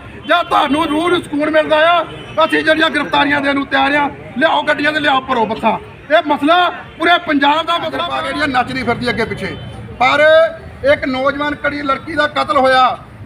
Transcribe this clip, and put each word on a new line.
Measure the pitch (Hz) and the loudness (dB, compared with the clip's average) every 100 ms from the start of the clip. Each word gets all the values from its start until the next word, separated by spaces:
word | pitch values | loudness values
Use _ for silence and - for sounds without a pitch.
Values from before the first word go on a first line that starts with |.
| - - - | -10 -10 0
ਜਾਂ | 349 | 0
ਤੁਹਾਨੂੰ | 330 - 294 294 320 | 2 2 2 0 0
ਰੂਹ | 294 349 | 0 0
ਨੂੰ | 349 | 0
ਸਕੂਨ | - 285 311 | -2 -4 0
ਮਿਲਦਾ | 311 302 302 | 2 2 4
ਆ, | 330 349 311 - - - | 4 2 0 -8 -8 0
ਅਸੀਂ | 320 302 | 0 2
ਜਿਹੜੀਆਂ | 302 311 320 | 2 2 2
ਗ੍ਰਿਫਤਾਰੀਆਂ | 277 277 285 285 285 | 0 -2 0 0 0
ਦੇਣ | 277 | 0
ਨੂੰ | 277 269 | -2 -2
ਤਿਆਰ | 269 269 | 0 2
ਆ। | 294 285 - - - | 0 -2 -4 -12 0
ਲਿਆਓ | 320 - | 0 2
ਗੱਡੀਆਂ | 302 294 - | 0 0 0
ਤੇ | 302 | 0
ਲਿਆਓ | 294 262 | 0 0
ਭਰੋ | 262 247 214 | 0 -2 -2
ਬੱਸਾਂ। | 220 226 185 - - - | 0 -2 -2 -6 -14 0
ਇਹ | 311 302 | 0 2
ਮਸਲਾ | 277 285 349 349 - - - | 0 2 4 2 -2 -12 -4
ਪੂਰੇ | 339 339 | 2 2
ਪੰਜਾਬ | 339 294 285 302 330 | 2 0 2 2 0
ਦਾ | 339 | -2
ਮਸਲਾ। | 330 277 349 269 277 | -2 -6 -6 -6 -6
ਜਿਹੜੀਆਂ | 277 302 | -4 -2
ਨੱਚਦੀ | 254 240 262 | 0 -2 -4
ਫਿਰਦੀ | 240 233 240 | -4 -2 -2
ਅੱਗੇ | 226 | -2
ਪਿੱਛੇ, | 220 202 180 139 - - - - | -4 -4 -8 -10 -12 -14 -12 -2
ਪਰ | 254 285 302 320 330 - - - 262 | 0 4 6 6 4 -2 -16 -4 0
ਇੱਕ | 294 | 2
ਨੌਜਵਾਨ | 302 262 269 277 294 | 0 -2 -2 -2 -4
ਕੜੀ | 285 285 285 | -2 -4 -4
ਲੜਕੀ | 277 262 - | -2 -4 -4
ਦਾ | 311 294 | -2 0
ਕਤਲ | 285 269 285 | 0 0 2
ਹੋਇਆ, | 262 262 247 175 - - | 4 6 4 0 -10 -12